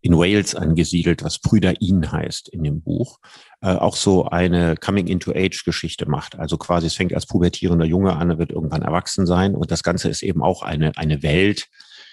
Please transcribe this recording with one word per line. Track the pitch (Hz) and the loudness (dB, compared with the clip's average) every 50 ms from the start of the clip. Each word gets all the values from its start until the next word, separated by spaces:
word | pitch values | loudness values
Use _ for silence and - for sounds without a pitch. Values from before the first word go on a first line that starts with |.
in | _ - 87 | _ 4 4
Wales | 80 85 92 104 104 95 - - | 4 4 4 4 2 2 0 -4
angesiedelt, | 85 87 78 82 80 82 78 - 87 85 87 82 - - | -4 0 0 2 2 2 0 0 0 2 2 0 0 -2
was | 80 - - | -6 -6 -4
Brüder | - - - 107 87 92 - - - | -2 2 2 4 4 2 0 0 0
Inn | 87 98 92 78 73 - | 2 2 2 2 0 -2
heißt | 78 78 - - - - - | -4 -6 -6 -8 -12 -12 -12
in | - - 76 | -8 -4 -4
dem | 73 73 78 | -4 -4 -4
Buch, | 80 - - - - - - _ _ - - - - - - _ | -4 -4 -2 -2 -4 -6 -8 _ _ -20 -20 -20 -20 -20 -20 _
äh, | - 95 92 | -2 0 0
auch | - - 95 - | 2 2 0 0
so | - - 101 95 90 - - | 2 2 4 4 4 4 2
eine | 80 87 90 90 85 87 87 85 80 | 0 0 2 2 4 4 4 2 0
Coming-into-Age-Geschichte | 78 - - 98 101 92 85 92 90 - - - 78 92 95 - - - - - - - 82 - - - 73 | 0 -2 0 0 0 0 0 -2 -2 -2 -2 -2 0 0 -2 -2 -4 -6 -4 -4 -4 -6 -8 -8 -6 -4 -4
macht. | 71 69 - - - - | -4 -4 -4 -10 -10 -10
Also | 76 78 87 | -6 -6 -4
quasi, | 82 - - 87 87 82 | -6 -2 0 0 0 0
es | 82 - | 0 -2
fängt | - 92 90 - | -2 -2 -2 -2
als | 87 - | -4 -4
pubertierender | - - - 87 87 - - - 92 87 85 82 | -6 -2 0 0 0 0 0 0 0 2 2 2
Junge | 80 80 92 98 95 90 | 2 2 2 2 2 0
an, | 76 85 87 | 0 0 0
er | 82 80 | 0 0
wird | 85 78 - | -2 -4 -4
irgendwann | 82 80 76 78 76 - | -6 -4 -2 -4 -4 -2
erwachsen | - 78 87 - - - - 95 | 0 -2 -2 -2 -2 -2 0 2
sein | 85 90 87 92 101 98 | 2 4 2 2 2 0
und | - 85 - | -2 -2 -2
das | 87 82 - | -2 -2 -2
Ganze | - 87 87 - - | -2 -2 0 -2 -2
ist | 80 - - | -4 -2 -4
eben | - 87 78 - | -2 -2 0 2
auch | 87 92 - - | 0 0 0 -4
eine, | - - 73 78 76 - | -6 -2 0 0 0 0
eine | - 82 76 76 71 69 | -2 -2 0 0 0 0
Welt, | - - 85 196 208 208 - - _ _ - - - - - - - | 0 2 4 4 4 2 0 -6 _ _ -20 -20 -20 -20 -20 -20 -20